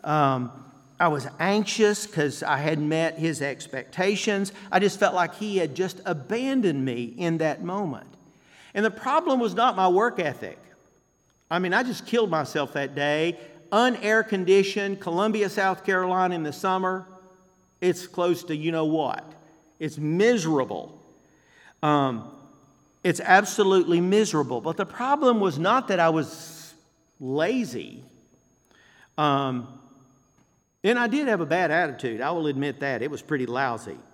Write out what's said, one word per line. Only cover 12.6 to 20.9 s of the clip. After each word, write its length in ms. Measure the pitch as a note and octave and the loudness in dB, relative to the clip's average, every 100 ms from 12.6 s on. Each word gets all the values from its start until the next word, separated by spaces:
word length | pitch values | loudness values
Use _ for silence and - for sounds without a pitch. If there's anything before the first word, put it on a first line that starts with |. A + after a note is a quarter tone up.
| C#3 | -4
that 200 | D3 C#3 | -4 -6
day. 440 | C#3+ D3 D3+ E3 E3+ - - - | -2 0 0 -2 -4 -16 -20 -2
Unair 540 | G#3 B3+ A#3 G#3 A3 A3 | 2 2 0 2 0 2
conditioned, 760 | G3 F#3 G3 G3 G#3 G3 G3 | -2 4 4 4 -2 -4 -4
Columbia, 480 | F3+ E3+ G#3+ G#3+ G3 | -4 0 0 0 -2
South 340 | G#3 F#3+ F#3 | 0 0 0
Carolina 520 | - F#3 F#3 F#3 F3+ | 0 0 2 2 0
in 80 | F3 | 0
the 100 | D3+ | -4
summer. 540 | C#3 G3 F#3 F#3 F#3 F#3 - - _ _ _ _ _ | -4 -2 0 -2 -4 -10 -20 -20 _ _ _ _ _
It's 260 | F3+ F3 - | -2 -2 -6
close 380 | - F3 E3+ | -2 0 0
to 100 | - | -4
you 180 | D#3 D#3 | -4 -2
know 120 | E3 | 0
what. 400 | D#3 D#3 C#3 - - - - _ _ _ | 0 0 -2 -4 -12 -20 -20 _ _ _
It's 160 | D#3 D3 | -8 -4
miserable. 1040 | D3+ E3+ A3+ A#3+ D#3+ D3 B2+ F2+ - | -2 4 4 4 2 0 0 -6 -10